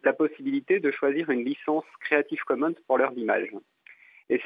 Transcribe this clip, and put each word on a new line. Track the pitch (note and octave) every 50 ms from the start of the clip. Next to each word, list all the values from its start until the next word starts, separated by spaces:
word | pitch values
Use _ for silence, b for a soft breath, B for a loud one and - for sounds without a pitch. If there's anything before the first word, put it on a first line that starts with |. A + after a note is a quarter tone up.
| -
la | D#3+ -
possibilité | - D#3+ D3+ D#3 - C#3 C3+ C#3 C#3 C#3 - F3+ G3+
de | E3+ C#3+
choisir | C3+ - - C#3 C#3 D#3 E3+ D3+
une | C3+ B2 A#2
licence | B2+ C#3+ - - - D3+ D#3 - - - -
Creative | - - D3+ D3 C#3+ - D#3+ D3 - -
Commons | C#3 B2 D3 D#3+ E3+ - _ -
pour | C3 B2+
leurs | C3 C3+ B2 B2
images. | A2+ G#2+ G#2 G2+ G2 G2 G#2+ G2 - _ _ _ B B B B B B B B B -
Et | - B2 -